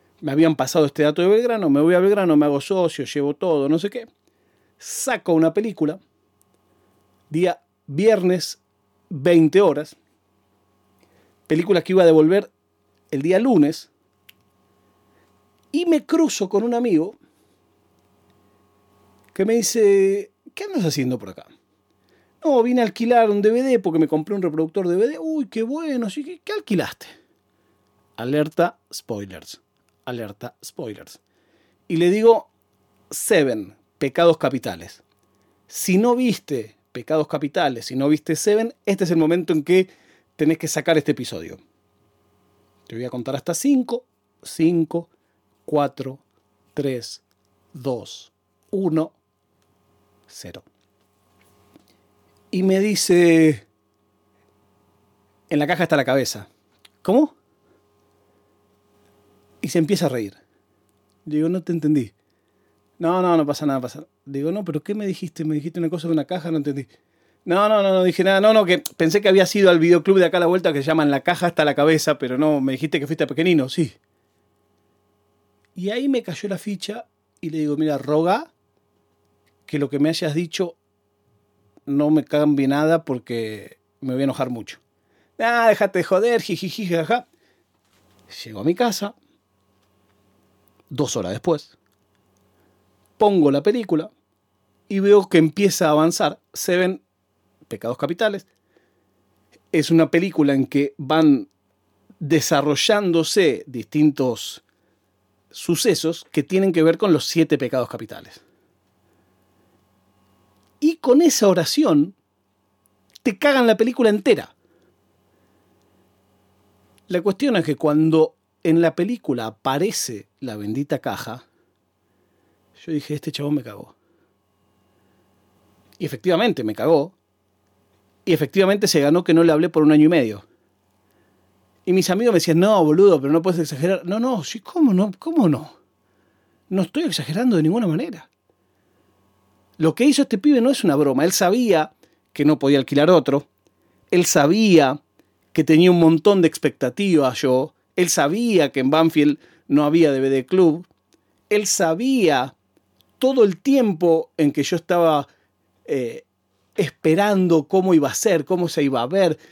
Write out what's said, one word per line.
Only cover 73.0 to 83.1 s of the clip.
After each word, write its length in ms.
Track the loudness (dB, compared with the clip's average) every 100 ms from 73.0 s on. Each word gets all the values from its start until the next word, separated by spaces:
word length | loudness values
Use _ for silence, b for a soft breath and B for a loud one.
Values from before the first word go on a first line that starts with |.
| -6
fuiste 160 | -4
a 40 | -4
Pequenino". 420 | 0 2 2 0
"Sí". 240 | -4 -4 -6 _ _ _ _ _ _ _ _ _ _ _ _ _ _ _ _ _ -10
Y 140 | -8
ahí 180 | -4 -2
me 140 | -2
cayó 280 | -4 -10 -8
la 100 | -8
ficha 480 | -8 -10 -10 -12 -16 _ _ _
y 80 | -10
le 80 | -6
digo, 180 | -4 -2
"Mira, 200 | -2 -2
roga 560 | -2 0 0 -2 -4 _ _ _ _ _ _ _ _ _ _ _ -10
que 140 | -6
lo 100 | -4
que 80 | -2
me 120 | -2
hayas 260 | -2 -4 -4
dicho 400 | -6 -6 -8 -8 _ _ _ _ _ _ _ _ _ _ -6
no 260 | -2 2
me 120 | 2
cambie 440 | 0 0 2 2 0
nada 360 | 0 0 0
porque 760 | -2